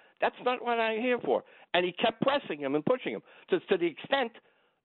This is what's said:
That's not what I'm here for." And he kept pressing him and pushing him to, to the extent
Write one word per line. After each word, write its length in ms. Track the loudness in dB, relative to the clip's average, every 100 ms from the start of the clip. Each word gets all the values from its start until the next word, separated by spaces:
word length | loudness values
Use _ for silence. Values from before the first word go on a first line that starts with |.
| _ _
That's 140 | -2 0
not 180 | -2 -2
what 160 | -2 0
I'm 200 | 0 0
here 180 | -2 -2
for." 200 | 2 0 0 -18 -2
And 100 | 0
he 80 | 0
kept 280 | 0 -2 2
pressing 380 | 0 0 -2 -4
him 140 | -2
and 100 | 0
pushing 280 | 2 0 0
him 80 | -8 -10 -20 -2
to, 100 | -2
to 160 | 2 0
the 100 | 0
extent 460 | -4 -2 0 0 -6 _ _ _ _